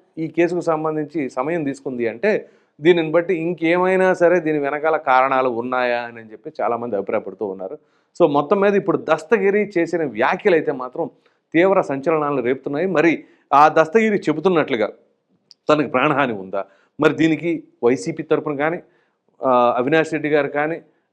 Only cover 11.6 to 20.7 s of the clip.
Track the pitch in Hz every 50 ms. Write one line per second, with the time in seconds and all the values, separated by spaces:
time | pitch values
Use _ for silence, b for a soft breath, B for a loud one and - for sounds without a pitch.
11.6 | 175 190 190 185 160 - 139 139 131 170 160 156 151 143 147 135 117 123 131 131
12.6 | - 135 143 147 180 190 170 147 156 170 - - b b b b b b 143 139
13.6 | 151 160 156 160 160 156 160 226 220 220 208 175 - 160 147 - - 190 180 156
14.6 | 139 - 131 110 - - - _ _ _ _ _ _ _ _ _ _ _ _ _
15.6 | - - 151 151 143 113 - 127 135 151 143 135 143 127 110 98 95 95 95 98
16.6 | 95 b b b b b b - 151 156 139 - 156 160 160 143 151 170 165 143
17.6 | - _ _ - 120 120 131 135 - 160 156 160 151 - 156 147 - 156 147 131
18.6 | 147 160 170 - - _ _ _ _ _ _ _ _ _ _ - - 131 127 123
19.6 | 123 117 113 123 123 135 151 160 156 156 160 147 143 151 147 147 139 135 - 143
20.6 | 151 156